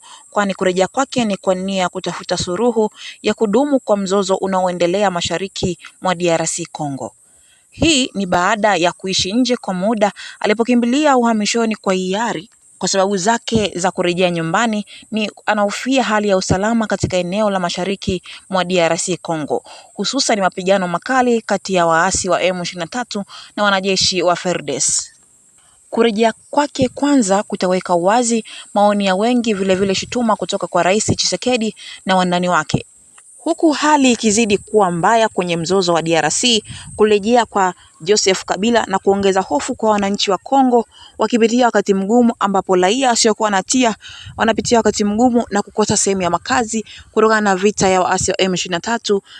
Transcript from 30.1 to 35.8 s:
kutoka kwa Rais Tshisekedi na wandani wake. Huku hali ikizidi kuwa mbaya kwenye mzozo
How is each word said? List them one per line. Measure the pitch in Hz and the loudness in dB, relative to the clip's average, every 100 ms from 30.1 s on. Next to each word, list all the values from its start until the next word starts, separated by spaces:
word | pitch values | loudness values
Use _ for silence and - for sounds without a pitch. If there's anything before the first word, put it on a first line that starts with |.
| 240 233 202 | -2 -2 -2
kutoka | 185 196 175 | -4 -6 -4
kwa | 180 | 0
Rais | 175 208 - - | 2 2 0 -2
Tshisekedi | - 185 247 254 220 - - - - | -2 -2 -2 -2 -2 -6 -14 -10 0
na | 185 | 2
wandani | 180 180 180 | 2 0 0
wake. | 165 151 - - _ _ _ _ - | 0 0 -4 -6 _ _ _ _ -8
Huku | 302 339 330 | -4 0 2
hali | 269 302 302 262 | 2 2 4 4
ikizidi | 233 226 202 226 202 | 4 2 2 2 0
kuwa | - 214 190 | 0 2 2
mbaya | 175 180 226 220 | 2 2 4 2
kwenye | - 180 170 | 0 -2 -4
mzozo | 160 196 | 0 0